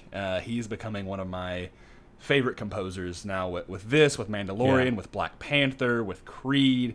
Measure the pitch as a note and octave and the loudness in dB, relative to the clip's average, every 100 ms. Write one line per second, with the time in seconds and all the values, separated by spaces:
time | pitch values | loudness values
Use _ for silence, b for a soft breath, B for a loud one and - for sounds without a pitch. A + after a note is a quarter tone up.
0 | - G2 G2 F#2 E2+ A#2 A2 G#2 - G2+ | -12 -6 -4 -4 -4 -6 -6 -8 -8 -8
1 | F#2+ G2 F#2 F#2 F2+ F2+ F2 b b b | -6 -6 -6 -6 -6 -6 -8 b b b
2 | b - - C#3 B2+ - G#2+ G2 F#2+ F#2 | b -10 0 2 2 -2 -6 -6 -6 -6
3 | F2+ F2 G#2 F#2+ F#2 F2 - F#2 G2+ C#3+ | -8 -8 -6 -4 -2 -4 -6 -10 2 6
4 | D3+ - G#2+ G#2 G2 G2 B2+ C3 B2+ A2+ | 6 4 -4 -4 -4 2 4 6 4 0
5 | - G2+ E2 - - D3 C3+ C3 B2+ A#2 | -4 -2 -4 -4 -2 2 2 2 0 2
6 | G#2+ F2+ - - B2+ C#3 C3+ B2+ B2 | -2 -6 -12 -8 0 6 6 6 2